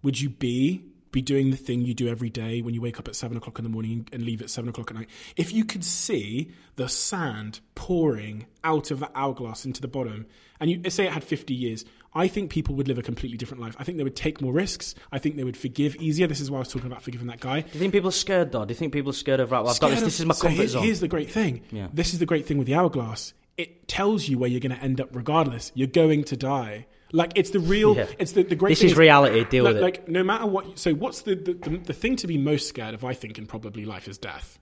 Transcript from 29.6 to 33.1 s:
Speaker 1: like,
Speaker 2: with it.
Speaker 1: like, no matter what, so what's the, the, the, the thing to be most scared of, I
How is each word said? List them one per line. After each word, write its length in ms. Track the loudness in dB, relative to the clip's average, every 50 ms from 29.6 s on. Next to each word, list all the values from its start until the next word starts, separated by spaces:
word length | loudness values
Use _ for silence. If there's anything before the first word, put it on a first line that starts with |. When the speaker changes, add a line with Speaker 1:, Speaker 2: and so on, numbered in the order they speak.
| 6
Speaker 1:
like, 100 | 6 6
Speaker 2:
with 20 | 6
it. 40 |
Speaker 1:
like, 280 | 4 2 2 0 -6 -2
no 140 | 0 0 2
matter 220 | 2 2 0 0
what, 320 | 0 0 -2 -2 -4 -12 -4
so 160 | 0 0 0
what's 280 | 0 0 -4 -6 -6
the, 140 | -2 -2 -2
the, 180 | -2 -2 -4 -6
the, 240 | -4 -4 -6 -6 -6
the 160 | -6 -10 -10
thing 240 | -4 -2 -2 -2 0
to 100 | -2 -2
be 100 | 0 0
most 300 | 2 2 2 0 0 -4
scared 260 | -8 -10 -10 -10 -8
of, 120 | -8 -6
I 80 | -6